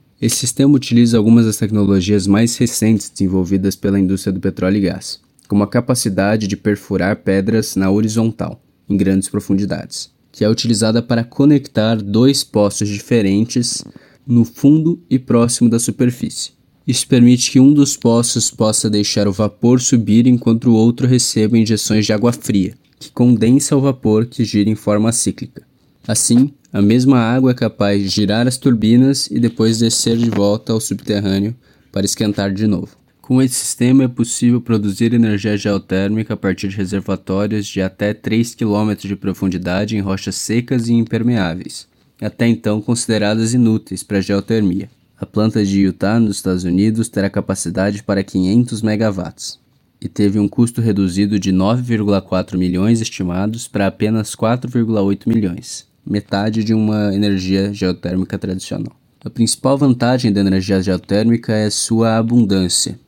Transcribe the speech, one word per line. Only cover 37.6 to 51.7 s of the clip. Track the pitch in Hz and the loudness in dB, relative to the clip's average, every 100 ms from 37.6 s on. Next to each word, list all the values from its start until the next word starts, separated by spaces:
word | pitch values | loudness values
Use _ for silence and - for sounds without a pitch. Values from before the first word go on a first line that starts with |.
| 101 | -6
de | - | -4
até | 95 - 104 | -6 -4 -4
três | 107 - 110 117 | -4 -2 -2 -2
quilômetros | - 113 104 107 101 98 | -2 -2 0 0 -4 -6
de | |
profundidade | 98 95 92 98 90 90 92 107 110 | -6 -6 -4 -4 -4 -4 -4 -2 -4
em | |
rochas | 98 98 - | -4 -6 -6
secas | 95 - 113 123 131 117 | -10 -4 -4 -2 -4 0
e | |
impermeáveis, | 117 113 113 113 120 90 85 - - - _ _ _ | 0 0 -2 -2 0 -2 -4 -12 -16 -20 _ _ _
até | 107 - 117 | -12 -2 0
então | 113 - 107 | 0 0 -4
consideradas | 107 117 - 107 104 110 113 | -2 -4 0 0 0 0 0
inúteis | 123 113 110 - 92 | 2 2 2 -4 -12
para | - 101 | -4 -4
a | |
geotermia. | 92 101 98 113 101 92 98 _ _ _ | 0 -2 0 0 0 -2 -8 _ _ _
A | |
planta | - - 107 110 | -8 -2 0 0
de | 98 98 | 0 2
Utah, | 95 - 98 113 | 0 0 -2 0
nos | 110 98 | 0 -2
Estados | 95 92 | -4 -4
Unidos, | 90 90 107 110 113 | 0 0 0 0 -4
terá | - 98 | -2 -2
capacidade | 101 98 95 - 95 98 104 | -4 -4 -6 -4 -2 -2 -4
para | - 98 | -4 -4
quinhentos | 95 98 92 113 120 110 | -2 -2 0 2 0 -2
megawatts | 107 107 110 95 85 - - - _ _ _ _ | -4 0 -2 -2 -8 -12 -16 -16 _ _ _ _
e | - | -14
teve | - 101 104 | -2 0 2
um | 101 | 0
custo | - 117 - | 0 -2 0
reduzido | 113 98 95 90 101 104 | -2 0 0 0 0 0
de | 95 | 0
nove | 92 95 | 0 2